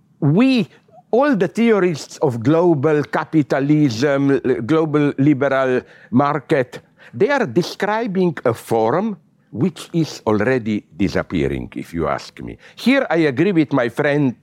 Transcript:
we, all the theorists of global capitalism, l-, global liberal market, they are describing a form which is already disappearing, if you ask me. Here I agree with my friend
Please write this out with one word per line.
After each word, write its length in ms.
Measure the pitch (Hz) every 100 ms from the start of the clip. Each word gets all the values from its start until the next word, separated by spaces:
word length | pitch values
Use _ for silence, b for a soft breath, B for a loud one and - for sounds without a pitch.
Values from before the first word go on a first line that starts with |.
| _ -
we, 480 | 139 165 262 254 175 b _ - -
all 240 | 220 294
the 140 | 220 180
theorists 720 | - 233 208 180 151 - -
of 240 | 156 120
global 600 | 110 165 180 156 147 151
capitalism, 1300 | 143 170 151 160 135 147 139 151 147 110 147 139 139
l-, 80 | 135 120 131 113
global 480 | 156 160 147 147 -
liberal 640 | 139 135 139 135 131 127 - B B
market, 720 | 117 143 147 - 151 123 - - _ B
they 160 | 117 208
are 160 | 285 185
describing 880 | 117 165 - 202 214 240 185 180 -
a 80 | 127
form 640 | 113 - 117 113 151 220 190 _ _ _
which 360 | 104 - - -
is 280 | 170 151 - -
already 580 | 107 107 131 110 107 - 76
disappearing, 760 | 95 87 - 87 67 67 57 62
if 180 | -
you 140 | 82 76
ask 320 | 69 - -
me. 180 | 60 57 B
Here 320 | B - 269 233
I 100 | 165
agree 340 | 156 123 175
with 200 | 170 147
my 160 | 139 120
friend 460 | - 147 143 139 110